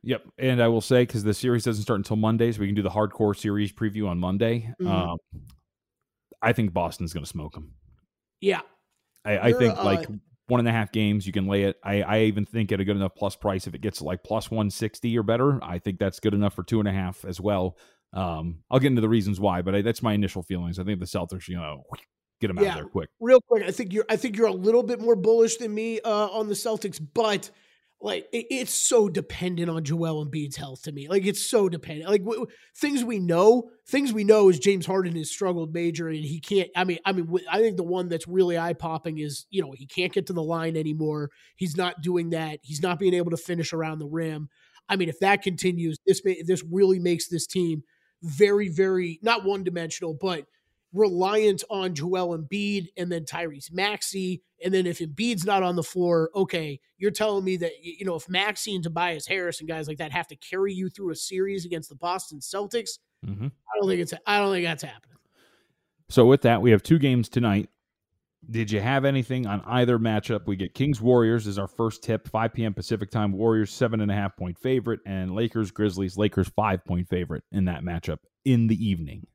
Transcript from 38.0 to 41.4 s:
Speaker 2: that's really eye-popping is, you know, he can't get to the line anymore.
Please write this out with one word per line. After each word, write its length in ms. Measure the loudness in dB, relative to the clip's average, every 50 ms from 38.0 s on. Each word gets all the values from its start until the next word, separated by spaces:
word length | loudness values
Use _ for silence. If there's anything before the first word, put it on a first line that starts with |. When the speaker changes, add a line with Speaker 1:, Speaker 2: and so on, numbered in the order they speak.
| -2 -2
Speaker 2:
that's 180 | -4 -6 -6
really 320 | 0 4 4 4 4 4 0
eye-popping 600 | 0 -2 -4 -4 -4 -6 -6 -4 -6 -6 -6 -6
is, 280 | -6 -8 -8 -10 -14 _
you 120 | -4 -4
know, 80 | -4 -4
he 160 | -8 -16 -18
can't 260 | -8 -4 -2 -2 0
get 140 | -2 -4 -4
to 60 | -2
the 100 | -4 -4
line 340 | -4 -2 -4 -2 -2 -4 -4
anymore. 540 | -4 -4 -4 -4 -2 -2 -4 -2 -4 -6 -8 _ _